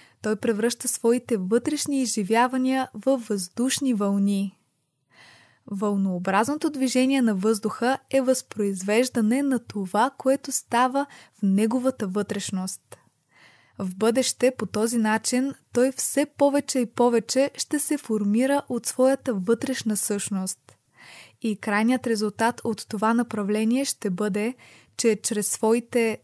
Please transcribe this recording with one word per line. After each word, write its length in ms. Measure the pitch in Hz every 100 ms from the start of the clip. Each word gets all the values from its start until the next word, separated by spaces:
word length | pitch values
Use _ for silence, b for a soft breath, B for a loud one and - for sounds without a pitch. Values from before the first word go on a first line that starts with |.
| B B
Той 140 | 214 214
превръща 520 | 233 208 233 - -
своите 500 | - 233 247 247 220
вътрешни 640 | 185 233 247 294 - 269
изживявания 880 | 240 - 190 220 247 262 254 262 262
във 340 | 214 262 269 226
въздушни 680 | 202 180 - 254 - 269
вълни. 640 | 220 202 202 196 196 196 - _ _ _ _ _ b b b b b -
Вълнообразното 1000 | 196 208 202 190 180 180 190 233 302 320
движение 520 | 294 262 254 262 269
на 140 | 233 196
въздуха 600 | 214 220 208 - 247 269 -
е 120 | 269
възпроизвеждане 1200 | 262 254 - 214 202 190 190 214 254 247 214 254
на 160 | 285 247
това, 520 | - 214 190 208 254 -
което 340 | 262 269 -
става 540 | - - 233 254 269 277 B B
в 60 | -
неговата 640 | 196 196 220 254 254 262 190
вътрешност. 760 | 196 202 202 - 185 185 - _ - _ _ _ b b b b -
В 160 | 190 185
бъдеще 560 | 220 233 247 - 247 262
по 80 | 196
този 320 | 208 220 233
начин 560 | 214 220 - 247 269 - _
той 180 | 240 262
все 340 | - - 277 294
повече 540 | - 285 277 277 262
и 60 | 240
повече 680 | - 240 233 233 254 277 -
ще 220 | - 302
се 180 | - 294
формира 640 | - 214 202 214 262 285 -
от 160 | 240 -
своята 480 | - 254 269 -
вътрешна 640 | 202 180 233 - 254 220 208
същност. 600 | - 202 - 190 190 - - _ _ B B B B B
И 140 | 226 202
крайният 520 | - 208 226 254 240
резултат 540 | 220 214 208 226 -
от 240 | 240 208 -
това 240 | 208 214
направление 720 | 233 233 214 202 214 220 254 277
ще 240 | - 202
бъде, 460 | 180 208 202 214 254 B B B -
че 240 | 233 208
чрез 260 | - 208 202
своите 720 | - 220 233 240 240 226 214